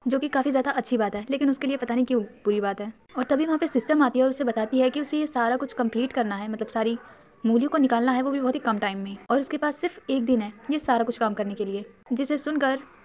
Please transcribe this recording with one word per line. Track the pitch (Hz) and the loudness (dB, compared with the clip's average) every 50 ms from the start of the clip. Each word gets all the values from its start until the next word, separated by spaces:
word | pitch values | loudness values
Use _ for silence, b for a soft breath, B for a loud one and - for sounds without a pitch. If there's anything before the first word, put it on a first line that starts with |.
| - 254 | -2 0
जो | 262 269 | 0 0
कि | 285 294 | 0 0
काफ़ी | - 269 262 285 | 0 0 0 2
ज़्यादा | 262 262 262 277 | 2 2 0 2
अच्छी | - 254 220 - 254 226 | -2 -2 -2 0 0 0
बात | 214 202 - | 0 0 -2
है, | 208 214 - | -6 -4 -4
लेकिन | 269 269 285 277 | -2 0 2 2
उसके | 262 262 - 269 | 2 0 0 -2
लिए | 277 269 | -2 -2
पता | 247 226 233 | -2 -2 0
नहीं | 247 254 | 0 2
क्यों | - 254 233 208 | 2 2 0 0
बुरी | - - - - 208 208 208 | -2 -8 -4 -2 0 0 2
बात | 202 196 196 196 | 0 -2 -2 -4
है। | 202 226 - - _ _ - 269 | -8 -10 -12 -14 _ _ -6 -6
और | 254 | 0
तभी | - 294 269 320 | 0 2 2 2
वहाँ | 320 320 302 | 2 0 0
पे | 330 311 | 0 0
सिस्टम | - 254 - - 302 302 | 0 -2 0 2 4 4
आती | 285 247 - 254 | 4 4 4 4
है | 254 | 2
और | 269 | 2
उसे | 262 262 285 | 2 0 -2
बताती | 240 220 220 214 220 269 254 | -2 0 0 -2 0 2 2
है | 254 254 | 2 2
कि | 254 294 | 2 0
उसे | 294 285 311 302 | -4 -2 -2 -2
ये | 302 302 | -2 -2
सारा | - 254 233 233 247 254 | 0 0 0 0 0 0
कुछ | 277 262 - | -2 -4 -4
कंप्लीट | - 247 226 - 226 247 262 - | -2 -2 0 0 0 -2 -2 0
करना | 262 233 208 202 | -2 -2 -2 -2
है, | 196 208 220 | -4 -6 -6
मतलब | 214 220 220 214 | -6 -6 -6 -4
सारी | - 226 220 226 233 233 B B B B B B B - - | -2 0 0 0 0 -2 B B B B B B B -4 0
मूलियों | 220 233 240 262 294 | 4 4 4 4 4
को | - 311 | 2 2
निकालना | 269 262 247 233 240 262 | 2 2 2 2 2 2
है, | 254 247 | 2 2
वो | 262 277 | 0 0
भी | 277 285 | -2 0
बहुत | 262 254 254 | 0 0 -2
ही | 285 | 0
कम | - 240 220 208 | -2 -2 -2 0
टाइम | 214 202 190 196 | -2 -2 -4 -4
में, | 196 196 202 - - - | -6 -8 -10 -12 -4 0
और | 240 277 | 0 0
उसके | 269 - - 294 | 0 0 -4 -2
पास | 311 294 294 - | -2 -2 -2 -2
सिर्फ | - 349 - - - - | -4 -6 -6 -6 -4 -2
एक | 269 269 233 | -2 0 2
दिन | 233 254 226 | 2 2 2
है | 202 214 - - - - | 2 -2 -8 -12 -6 -4
ये | 294 302 | -4 -2
सारा | 302 - 247 226 226 | 0 0 2 2 2
कुछ | 233 233 - | 0 0 0
काम | 240 214 208 | 0 0 0
करने | 214 202 202 196 | -2 -4 -4 -4
के | 190 202 | -6 -6
लिए। | 190 196 202 202 - - - _ - 254 | -4 -4 -6 -8 -10 -16 -20 _ -4 -2
जिसे | 226 277 254 302 285 | -2 0 0 -2 -2
सुनकर | - 294 311 285 277 269 269 269 - - - - - | -2 -2 -2 0 0 0 0 -2 -4 -12 -20 -20 -20